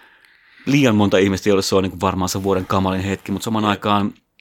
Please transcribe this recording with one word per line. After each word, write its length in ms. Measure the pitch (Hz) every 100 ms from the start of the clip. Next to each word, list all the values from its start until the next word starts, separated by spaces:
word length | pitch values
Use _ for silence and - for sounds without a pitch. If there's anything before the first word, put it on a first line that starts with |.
| - _ _ _ _ _ -
liian 300 | 143 131 104
monta 220 | 101 95
ihmistä, 300 | 101 95 104
joille 140 | 98
se 120 | -
on 80 | 98
niinku 180 | 92 90
varmaan 280 | 95 90 92
se 140 | 101
vuoden 240 | 98 95 92
kamalin 340 | 98 95 92
hetki, 320 | 98 95 -
mut 100 | 95
samaan 220 | 120 110
aikaan 480 | 107 101 107 101 98 - _ _